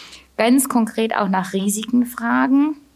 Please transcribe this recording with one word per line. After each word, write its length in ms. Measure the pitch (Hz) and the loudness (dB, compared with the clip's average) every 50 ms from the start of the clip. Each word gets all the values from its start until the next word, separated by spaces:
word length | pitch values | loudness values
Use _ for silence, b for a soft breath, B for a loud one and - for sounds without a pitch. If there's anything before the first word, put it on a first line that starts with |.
| B B B B B B B | B B B B B B B
Ganz 320 | - 220 240 254 277 262 | 0 2 4 4 4 2
konkret 480 | 277 - 240 220 220 - 220 226 226 - | 2 0 0 0 0 -2 -4 -4 -2 -2
auch 140 | - 208 190 | -2 -2 0
nach 240 | 190 185 185 - - | 0 -2 -2 -2 -4
Risiken 540 | 190 196 202 202 214 220 - 240 247 240 | -4 -2 -2 -4 -4 -4 -2 0 0 0
fragen. 720 | 240 - 226 226 233 247 254 262 262 269 277 294 311 294 - - _ _ | 0 -4 -6 -4 -2 0 2 2 2 4 2 2 2 -2 -6 -12 _ _